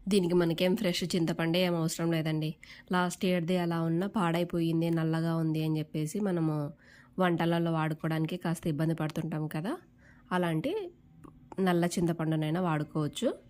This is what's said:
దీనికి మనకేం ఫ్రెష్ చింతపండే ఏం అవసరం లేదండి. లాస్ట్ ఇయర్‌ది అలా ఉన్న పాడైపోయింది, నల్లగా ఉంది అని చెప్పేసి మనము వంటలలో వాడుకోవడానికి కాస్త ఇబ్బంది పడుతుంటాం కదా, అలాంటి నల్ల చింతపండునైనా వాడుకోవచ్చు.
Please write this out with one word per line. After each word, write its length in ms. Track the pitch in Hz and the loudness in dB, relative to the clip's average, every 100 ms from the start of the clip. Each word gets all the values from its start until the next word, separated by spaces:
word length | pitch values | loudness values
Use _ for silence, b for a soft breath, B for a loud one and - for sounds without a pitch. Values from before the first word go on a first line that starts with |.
| - | 4
దీనికి 240 | 202 175 175 | 2 4 4
మనకేం 320 | 170 165 180 185 | 2 2 2 2
ఫ్రెష్ 200 | 185 175 175 | 0 -2 -2
చింతపండే 480 | 190 165 165 165 175 185 | 0 0 0 0 2 2
ఏం 60 | 170 | 2
అవసరం 300 | 160 - 170 | 0 0 0
లేదండి. 340 | 165 156 156 156 160 B B - | 0 0 -2 -4 -8 B B -2
లాస్ట్ 280 | 180 180 - 190 | 0 0 0 0
ఇయర్‌ది 280 | 180 165 180 | 0 2 0
అలా 160 | 170 165 165 | 0 0 0
ఉన్న 180 | 165 196 220 | 0 0 0
పాడైపోయింది, 720 | 170 170 175 175 165 165 170 165 | 2 2 0 0 2 2 2 0
నల్లగా 340 | 160 160 165 165 | 0 0 0 0
ఉంది 200 | 160 156 156 | 0 0 0
అని 80 | 156 | -2
చెప్పేసి 380 | 151 156 151 202 208 | -2 -4 -4 -2 -2
మనము 280 | 175 160 151 147 156 B B B - | 0 0 -2 -4 -10 B B B 0
వంటలలో 480 | 185 170 165 170 170 160 | 2 2 2 2 2 0
వాడుకోవడానికి 600 | 156 156 160 160 160 175 | 0 -2 -2 -2 -2 -2
కాస్త 220 | 175 165 175 | -4 -2 -2
ఇబ్బంది 240 | 147 160 160 | 0 0 0
పడుతుంటాం 440 | 156 160 156 156 156 | -2 -4 -4 -4 -4
కదా, 180 | 160 180 349 - - B B B 180 | -6 -6 -8 -10 -20 B B B -2
అలాంటి 360 | 175 160 262 427 359 - - - - - - - 190 | 0 0 -2 -4 -6 -14 -20 -20 -20 -20 -14 -2 2
నల్ల 200 | 175 170 - | 4 2 2
చింతపండునైనా 680 | 170 165 160 160 156 165 180 | 0 0 0 0 0 0 0
వాడుకోవచ్చు. 600 | 151 147 156 147 - 240 - - | 0 -2 -2 -2 -2 -2 -4 -12